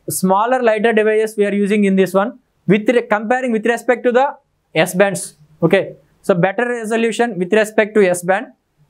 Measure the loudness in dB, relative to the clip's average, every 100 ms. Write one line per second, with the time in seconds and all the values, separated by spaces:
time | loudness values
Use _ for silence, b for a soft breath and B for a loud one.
0 | -10 -4 0 0 0 0 0 2 2 2
1 | 2 0 -2 -2 -2 0 0 0 2 2
2 | 2 0 -2 -6 _ _ 0 0 2 0
3 | 0 -2 0 -2 -2 -2 -2 -2 -2 -2
4 | 0 2 0 -2 _ _ _ -2 0 0
5 | 0 -2 -10 -18 _ _ 2 2 0 -10
6 | _ _ -2 0 0 -2 -4 -4 -4 -2
7 | -2 0 -2 -4 0 0 2 0 0 2
8 | 2 0 -2 -2 -4 _ _ _